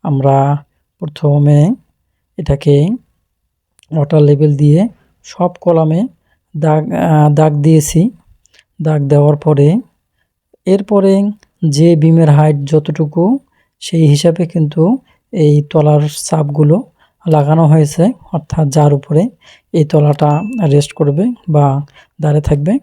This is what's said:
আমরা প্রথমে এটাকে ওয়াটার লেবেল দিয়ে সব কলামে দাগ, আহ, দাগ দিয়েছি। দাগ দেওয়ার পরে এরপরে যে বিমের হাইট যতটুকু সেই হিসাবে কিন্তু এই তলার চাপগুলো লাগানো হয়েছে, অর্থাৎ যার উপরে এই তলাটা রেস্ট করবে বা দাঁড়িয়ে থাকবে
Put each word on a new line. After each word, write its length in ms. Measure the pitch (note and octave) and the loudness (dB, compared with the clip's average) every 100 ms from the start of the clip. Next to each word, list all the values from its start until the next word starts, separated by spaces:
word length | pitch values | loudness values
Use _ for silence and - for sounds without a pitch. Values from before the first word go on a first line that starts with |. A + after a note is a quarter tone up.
আমরা 320 | - C#3 C3+ C#3 C#3 C#3+ _ _ _ _ | -4 -2 0 2 0 -2 _ _ _ _
প্রথমে 580 | D#3+ D3 D3 C#3+ D3 D3 D#3+ B3+ _ _ _ _ _ - | -16 -4 -2 0 2 2 2 -2 _ _ _ _ _ -14
এটাকে 380 | D#3+ C#3+ D3+ C#3+ E3 B3 _ _ _ _ _ _ _ _ _ | -6 -4 0 0 0 -4 _ _ _ _ _ _ _ _ _
ওয়াটার 300 | D#3+ D3 D#3 | -6 -2 2
লেবেল 300 | D3 C#3+ D3+ C#3+ | 2 2 0 2
দিয়ে 240 | D3 D#3 A3+ - _ _ - | 2 2 0 -6 _ _ -20
সব 260 | - F3 F3+ | -6 -6 -4
কলামে 420 | F3+ E3 D#3 D#3+ B3+ _ _ _ _ D3 | -2 0 0 -2 -4 _ _ _ _ -6
দাগ, 280 | D#3 D#3 D#3 E3+ | -2 -2 -2 -4
আহ, 280 | F3 D#3 D3+ | 0 2 2
দাগ 240 | D3 D#3 D3 | 2 0 0
দিয়েছি। 400 | D3 D#3+ D3 E3 G#3+ - _ _ _ _ _ _ | 2 2 0 -2 -2 -4 _ _ _ _ _ _
দাগ 220 | D#3 D3+ C#3 | -4 -4 0
দেওয়ার 300 | D3 D3 D3 | 2 2 0
পরে 300 | D#3 C#3+ C#3+ G3+ - _ _ _ _ _ _ _ - | -2 2 2 0 -6 _ _ _ _ _ _ _ -4
এরপরে 460 | G3 G3 G3+ G3 F#3+ G3+ G#3 _ _ D#3+ | -2 0 0 2 0 -2 -6 _ _ -4
যে 180 | C#3+ E3+ E3 | 2 2 4
বিমের 340 | D#3+ E3 D#3 | 2 4 4
হাইট 280 | C#3+ D3+ D3 | 4 2 0
যতটুকু 600 | C#3 D#3 D3+ D3+ D3+ E3 F3+ C#4 _ _ _ _ | -2 -2 -2 -6 -6 -2 -2 -2 _ _ _ _
সেই 240 | - E3 D#3 | -6 0 2
হিসাবে 360 | D3 E3+ E3 E3+ | 2 0 -2 -4
কিন্তু 360 | F3 D3+ D#3 E3 C4 _ _ _ | -2 -4 0 0 -2 _ _ _
এই 200 | G#3 D3+ D3 D3 | -2 2 2 0
তলার 340 | D#3+ D3+ D3+ D3 D3 | 0 2 2 0 -6
চাপগুলো 560 | - D#3+ D3 D3 D3 F3 B3+ _ _ _ - | -6 -4 -2 0 0 0 -2 _ _ _ -2
লাগানো 380 | D3+ C#3+ D#3+ D#3+ | -2 0 2 2
হয়েছে, 360 | D#3 D3 D#3 F#3 B3+ - | 2 0 0 -2 -2 -10
অর্থাৎ 340 | D#3+ - - D3 | -10 -6 -4 -2
যার 240 | D3+ D3 | 0 0
উপরে 300 | C#3+ - D3+ A#3 _ _ _ _ | 0 -2 -2 -2 _ _ _ _
এই 120 | E3 D3 | -4 0
তলাটা 460 | D#3 D3 C#3+ D3+ D3 G#3+ B3 D#3+ | 0 0 0 0 -2 -4 -4 0
রেস্ট 240 | C#3+ D3 | 0 0
করবে 300 | - C#3+ C#3+ A3+ B3 - | -4 -4 -2 -4 -4 -4
বা 160 | D3+ C#3+ C3+ D3 _ _ _ | 0 0 -2 -8 _ _ _
দাঁড়িয়ে 260 | D3+ D3+ D3 | -2 -2 -2
থাকবে 260 | D3 D3+ B3+ | -2 -2 -4